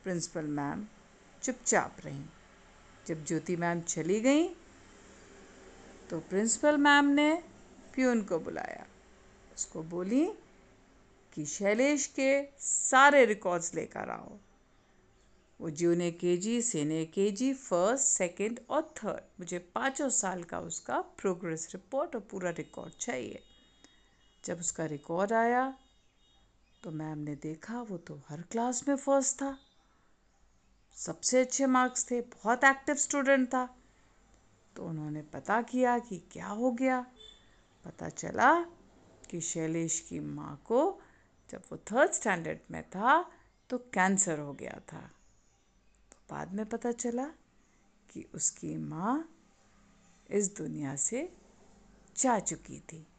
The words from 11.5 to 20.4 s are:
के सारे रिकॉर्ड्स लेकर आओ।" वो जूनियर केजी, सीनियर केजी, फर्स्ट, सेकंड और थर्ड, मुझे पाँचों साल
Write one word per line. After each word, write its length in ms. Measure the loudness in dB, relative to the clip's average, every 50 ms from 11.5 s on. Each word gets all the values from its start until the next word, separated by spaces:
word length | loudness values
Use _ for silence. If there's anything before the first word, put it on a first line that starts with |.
| -6 0 2 2 4 6 4 4 4 2 0
के 420 | -4 -2 0 2 4 4 2 2 -4 -12 -8
सारे 680 | -2 0 0 0 2 4 8 10 10 10 12 10 8
रिकॉर्ड्स 500 | 8 6 0 0 -2 -2 0 -2 -4 -6
लेकर 360 | -6 -6 -6 -8 -8 -8 -6
आओ।" 280 | -8 -10 -10 -16 -18 -20 -20 _ -20 _ _ _ _ _ _ _ _ _ _ _ _ _ _ _ -20 _ _ _ _ -10
वो 100 | -8 -8
जूनियर 480 | -4 0 2 4 4 4 2 -2 -2 0
केजी, 420 | 0 2 2 2 2 0 0 0
सीनियर 480 | 0 0 0 0 0 0 0 0 -2 -2 0
केजी, 400 | 0 0 0 2 0 0 0 0
फर्स्ट, 500 | -2 -2 0 2 2 4 2 2 2 2
सेकंड 560 | 0 2 2 0 -2 -2 -4 -4 -4 -4 -6 -6 -2
और 240 | -2 -2 -2 -4 -10
थर्ड, 240 | -8 -6 -6 -6 -6 -10 -16 _ -14
मुझे 180 | -10 -8 -8 -8
पाँचों 520 | -8 -6 _ -4 -2 -2 -2 -2 -2 0
साल 340 | 0 0 -2 -2 -4 -6